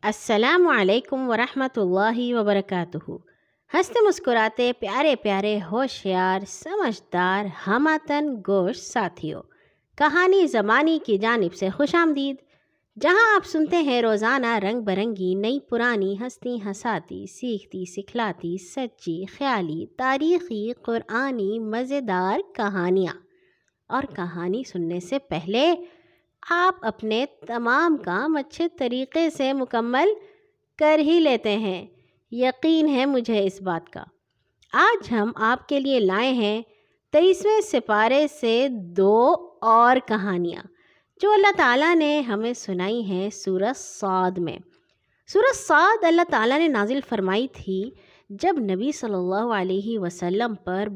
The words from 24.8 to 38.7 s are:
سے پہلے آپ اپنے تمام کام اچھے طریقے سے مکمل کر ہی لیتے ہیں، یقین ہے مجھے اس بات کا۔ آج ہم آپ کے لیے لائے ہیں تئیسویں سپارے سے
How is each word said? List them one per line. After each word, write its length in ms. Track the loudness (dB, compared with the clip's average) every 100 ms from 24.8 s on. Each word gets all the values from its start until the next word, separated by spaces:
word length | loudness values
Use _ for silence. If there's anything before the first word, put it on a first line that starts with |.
| -4 -6
سے 200 | -6 -8
پہلے 560 | _ -8 -4 0 2 0 -4 _ _ _ _ _ -4
آپ 260 | 0 2 0
اپنے 440 | -6 -6 -4 -2 -4 _ -8
تمام 500 | -4 0 2 2 0
کام 380 | 0 -2 0 -2
اچھے 320 | -4 -4 -4
طریقے 640 | -2 -4 -4 -4 0 0
سے 240 | 0 -2
مکمل 560 | 0 -2 -2 0 2 2 0 -8 _ _ _ _ 0
کر 200 | 4 4
ہی 200 | 4 4
لیتے 380 | 4 2 0 -2
ہیں، 300 | -2 -6 -10 _ _ _ _
یقین 560 | -2 -2 0 2 4 4
ہے 180 | 2 2
مجھے 400 | 0 0 0 0
اس 160 | -2
بات 280 | -6 -6 -6
کا۔ 140 | -18 -18 _ _ _ _ _ _
آج 400 | 2 4 2 0
ہم 180 | -2 -2 0
آپ 340 | 0 0 -2
کے 100 | -2
لیے 200 | 0 2
لائے 320 | 2 2 0
ہیں 300 | 0 0 -2 -6 _ _ _ _
تئیسویں 500 | 4 4 4 4 2
سپارے 680 | 2 -2 0 2 4 4 2
سے 400 | 0 0 2 0